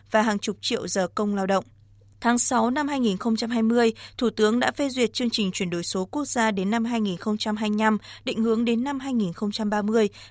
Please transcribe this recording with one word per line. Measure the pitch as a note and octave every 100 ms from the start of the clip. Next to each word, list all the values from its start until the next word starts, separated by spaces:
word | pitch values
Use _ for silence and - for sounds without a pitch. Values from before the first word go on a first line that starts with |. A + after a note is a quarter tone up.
| -
và | A3
hàng | G#3+ G3+
chục | - G2
triệu | - A3 F3+
giờ | G3+ F3+
công | - G#3
lao | G3+ F#3+
động. | G3 - - _ - - -
Tháng | A#3 A#3+
sáu | - B3 A3+
năm | C4 C#4+
hai | C#4+
nghìn | A#3 F#3+
không | A#3 A3+
trăm | A3+
hai | A#3
mươi, | A3 A#3+ A3+ A3+ - -
Thủ | A#3
tướng | G#3+ G#3+ A#3
đã | B3
phê | - C#4
duyệt | B3+ A3+
chương | - B3
trình | A3+ G3
chuyển | - F3+
đổi | E3+
số | E3+ F#3+
quốc | F#3 D4
gia | C#4+ B3 A3
đến | G3 F#3
năm | A#3
hai | A3+ A#3+
nghìn | G#3 E3+
không | - G#3+
trăm | A3+ G#3+
hai | G#3+
mươi | G#3
lăm, | A3 G#3+ - -
định | - -
hướng | A3+ A3+
đến | A#3+ A#3
năm | C4 C#4
hai | C#4
nghìn | B3 F#3+
không | E3 G#3
trăm | - G#3
ba | G#3
mươi | G#3 A3+ G#3 - -